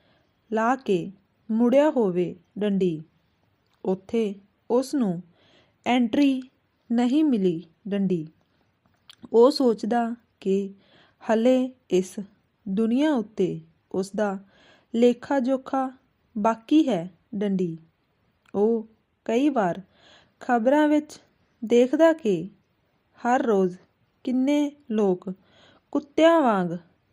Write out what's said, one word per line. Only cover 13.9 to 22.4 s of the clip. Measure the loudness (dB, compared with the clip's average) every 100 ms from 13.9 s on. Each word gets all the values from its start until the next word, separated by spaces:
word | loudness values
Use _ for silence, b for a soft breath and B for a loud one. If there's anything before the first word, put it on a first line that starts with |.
ਉਸ | -8 -6 -4
ਦਾ | -4 -6 b b b b b 2
ਲੇਖਾ | 2 2 -2 -2
ਜੋਖਾ | -2 -4 -4 -6 -6 -8 _ _ _ -4
ਬਾਕੀ | -2 -2 0 2 2
ਹੈ | -2 -6 -14 _ -6
ਡੰਡੀ। | -2 -2 -4 -6 -16 _ _ _ _ _ _ -2
ਉਹ | 0 0 -6 _ _ _ -6
ਕਈ | -2 0
ਵਾਰ | 0 -2 -4 -12 b b b b _
ਖਬਰਾਂ | -2 0 2 2 4
ਵਿੱਚ | 2 -2 -10 _ _ _ _ 0
ਦੇਖਦਾ | 2 2 4 2
ਕਿ | 2 -2 -4